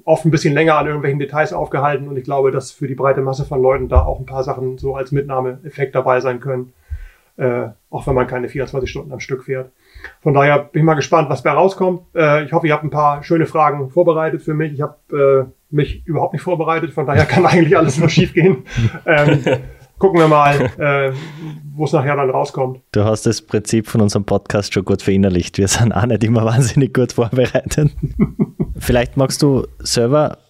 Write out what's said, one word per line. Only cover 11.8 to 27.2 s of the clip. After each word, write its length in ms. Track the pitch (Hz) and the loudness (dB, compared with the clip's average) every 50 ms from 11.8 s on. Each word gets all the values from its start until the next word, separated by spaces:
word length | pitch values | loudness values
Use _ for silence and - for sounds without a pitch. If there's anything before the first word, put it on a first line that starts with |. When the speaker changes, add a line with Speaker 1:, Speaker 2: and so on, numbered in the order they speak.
| 190 185 180 170 - _ - | -2 -2 -2 -4 -8 _ -2
Speaker 1:
Äh, 300 | 170 160 147 147 151 151 | 0 2 4 2 2 0
ich 80 | 131 160 | 0 -2
hoffe, 160 | 170 165 151 | 0 0 0
ihr 60 | 151 | 0
habt 100 | 147 156 | 0 -2
ein 60 | 143 | -4
paar 340 | - 147 147 147 143 147 - | -2 0 0 0 0 -2 -2
schöne 220 | - 170 165 156 | -2 0 0 0
Fragen 440 | - - 160 151 147 143 143 135 131 | 0 2 2 2 2 2 -2 -6 -4
vorbereitet 520 | - 175 175 170 160 156 160 160 156 151 - | 0 2 2 2 2 0 0 -2 -4 -6 -6
für 120 | 165 156 | -6 -4
mich. 200 | 151 160 156 147 | -4 -4 -4 -4
Ich 60 | 135 | -6
hab, 200 | 147 147 - _ _ - - | -8 -8 -8 _ _ -8 -2
äh, 340 | 147 139 139 139 135 131 131 - _ _ - | 2 2 4 4 4 2 -2 -8 _ _ -6
mich 360 | 151 147 143 - - - - | -2 -2 -2 -2 -4 -10 -8
überhaupt 280 | - 160 - 147 175 - | -6 -4 -4 -4 -4 -4
nicht 80 | 147 - | -6 -4
vorbereitet, 500 | 185 175 156 160 156 165 160 160 160 - | -4 -4 -2 -2 -2 -2 -2 -4 -6 -6
von 140 | 160 147 | -6 -4
daher 180 | 135 139 151 147 | 0 2 2 2
kann 220 | - - 185 185 | 2 2 2 4
<laughs> 0 | |
eigentlich 300 | 175 139 175 165 147 190 | 4 4 4 4 4 4
alles 220 | 165 156 - 127 151 | 4 4 2 2 2
nur 120 | 175 160 | 0 2
schief 240 | - - 180 - - | 4 2 2 2 2
gehen. 240 | 170 160 190 190 190 - - - 123 113 110 - - - | 2 4 4 2 2 -2 -10 -6 -2 -2 -2 -2 -4 -2
Ähm, 340 | 180 160 147 147 156 156 143 127 - 131 127 - - - - - _ _ | 2 2 4 4 4 2 2 2 0 -2 -2 -4 -10 -18 -20 -20 _ _
gucken 240 | - 196 190 165 170 | 0 0 2 4 6
wir 80 | 160 156 | 4 6
mal, 420 | 151 147 147 143 143 139 127 120 - | 6 6 6 4 4 2 0 -2 -2
äh, 360 | - 156 143 143 139 139 135 131 135 156 160 147 156 165 156 151 - - - 143 | -2 -2 0 0 0 0 -2 -2 -4 -10 -14 -16 -14 -14 -14 -14 -14 -16 -14 -6
wo 100 | 147 151 | -4 -4
es 80 | 139 170 | 0 0
nachher 220 | 151 131 143 143 | 0 0 2 0
dann 140 | 139 139 127 | 0 0 0
rauskommt. 520 | 127 - 143 - - 151 131 127 131 - _ _ - | 0 0 -2 -2 -2 -4 -4 -4 -4 -10 _ _ 0
Speaker 2:
Du 120 | 104 104 | 2 2
hast 200 | 107 107 - - | 2 0 0 0
das 160 | 117 110 - | -2 -2 -2
Prinzip 460 | - - - 107 101 - - 113 104 | -4 -4 -4 -4 -2 0 0 -2 -2
von 160 | - - 113 104 | 0 0 2 2
unserem 240 | 101 - 107 98 | 2 2 -2 -2
Podcast 480 | - 107 98 - - - 107 101 - - | 0 -2 -2 -2 -2 -2 -2 -2 -2 -2
schon 100 | 101 92 | -4 0
gut 160 | - 98 95 | 0 -2 -2
verinnerlicht. 560 | - - 98 98 98 98 90 87 85 - - | 0 0 2 4 4 4 2 0 -2 -2 -2
Wir 120 | - 98 92 | 0 0 0
sind 240 | - - 117 120 - | 2 2 2 2 2
auch 120 | 90 113 | 0 0
nicht 200 | 123 117 101 113 | 0 0 0 2
immer 200 | 110 120 123 110 | 2 2 2 2
wahnsinnig 480 | 113 117 127 139 110 - 143 135 127 131 | 2 2 2 2 2 2 2 0 2 2
gut 200 | 127 123 120 - | 0 0 0 0
vorbereitet. 840 | - | -2